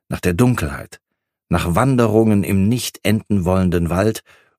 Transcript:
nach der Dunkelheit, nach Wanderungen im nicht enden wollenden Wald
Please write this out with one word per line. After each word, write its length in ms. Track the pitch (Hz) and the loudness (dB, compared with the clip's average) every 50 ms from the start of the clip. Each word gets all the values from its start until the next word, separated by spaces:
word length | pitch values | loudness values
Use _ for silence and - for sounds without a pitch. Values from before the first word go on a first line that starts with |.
| _ _ | _ _
nach 100 | - - | -10 -4
der 140 | - 92 90 | -4 -2 0
Dunkelheit, 680 | 85 123 127 123 - 87 76 69 62 50 - - - _ _ _ _ _ _ _ _ _ _ | 2 2 2 2 0 -4 -6 -8 -10 -14 -16 -20 -20 _ _ _ _ _ _ _ _ _ _
nach 240 | 87 85 80 87 85 | -4 -2 -2 0 0
Wanderungen 680 | 110 120 135 135 123 120 113 104 110 113 110 107 101 90 | 0 2 2 2 2 2 2 2 2 4 4 2 2 0
im 260 | - 101 98 95 104 | 0 0 0 0 0
nicht 300 | 120 120 - - - - | 0 -2 -4 -8 -12 -6
enden 420 | - 98 107 110 - - 104 101 87 | -4 -2 -2 -2 -2 -2 -2 -2 0
wollenden 460 | 87 92 95 92 92 85 87 85 80 | 0 0 0 0 0 0 -2 -2 -2
Wald 320 | 87 90 101 110 110 - - _ - _ _ _ _ | -2 0 0 0 -2 -4 -10 _ -20 _ _ _ _